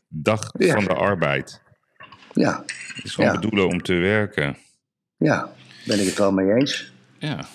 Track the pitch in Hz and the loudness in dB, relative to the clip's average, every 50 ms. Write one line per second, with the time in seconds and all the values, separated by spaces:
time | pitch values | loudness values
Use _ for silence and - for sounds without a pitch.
0 | _ - - 78 71 - 110 104 98 - - - - 117 107 107 101 90 87 69 | _ -12 -8 -2 0 0 0 0 -2 -6 -2 0 2 2 4 2 2 0 0 2
1 | 90 98 101 85 78 71 69 67 65 - - - _ _ _ _ _ _ _ - | 2 0 2 2 0 0 0 -2 -4 -6 -14 -20 _ _ _ _ _ _ _ -20
2 | - - - - - - - - - - - - - - - - - - - - | -20 -20 -20 -20 -14 -4 0 0 2 0 0 -4 -8 -12 -14 -14 -14 -16 -16 -14
3 | - - - - - 117 90 - 87 110 107 101 95 85 85 87 - - 92 87 | -14 -8 -2 0 0 2 2 0 -2 0 2 2 2 2 0 -2 -2 0 0 2
4 | 87 95 107 107 104 95 - - 73 71 71 - - _ _ _ _ _ _ _ | 2 2 2 2 0 -2 -2 -2 -2 -2 -4 -8 -14 _ _ _ _ _ _ _
5 | _ _ _ - 156 156 120 - - - - - - - - - - 117 110 101 | _ _ _ 0 2 2 2 0 -2 -8 -12 -20 -20 -20 -20 -12 -4 -2 0 0
6 | 98 92 - - 104 98 98 95 95 95 107 123 143 139 - - - - - _ | 0 0 0 2 2 2 2 2 2 4 4 2 2 0 -2 -6 -8 -12 -20 _
7 | _ _ _ - - 156 - - - - | _ _ _ -10 -8 -6 -6 -8 -10 -14